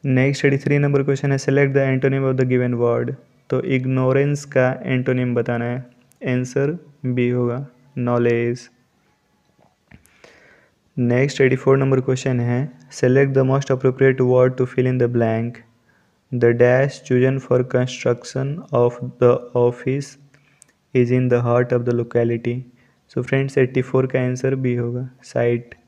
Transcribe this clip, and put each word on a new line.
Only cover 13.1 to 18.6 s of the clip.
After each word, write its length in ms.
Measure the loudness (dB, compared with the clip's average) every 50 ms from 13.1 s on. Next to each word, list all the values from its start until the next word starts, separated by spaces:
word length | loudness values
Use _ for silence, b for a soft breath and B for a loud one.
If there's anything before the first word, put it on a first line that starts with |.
| 4 4 4 4 2
the 80 | 0 2 2
most 220 | 0 -2 0 -2 -4
appropriate 460 | 0 0 -2 2 4 2 2 4 2 2
word 340 | 2 4 4 4 4 2 0
to 80 | -4 -2 0
fill 160 | -2 0 0
in 80 | 2 0 0
the 40 | 0 0
blank। 420 | 0 0 0 0 -2 -4 -6 -10 -12 -20 _ _ _ _ _ _ _ _ _ _ _ _ _
The 200 | -2 2 2 2 4 6
dash 400 | 4 4 4 2 0 -2 -4 -10 -4
chosen 320 | 0 2 2 2 2 0 -2 -2
for 140 | 0 0 0 0 0 -2
construction 760 | -2 -2 -2 -6 -4 -2 -2 -2 -2 -6 -10 -8 -6 -6 -6 -6 -10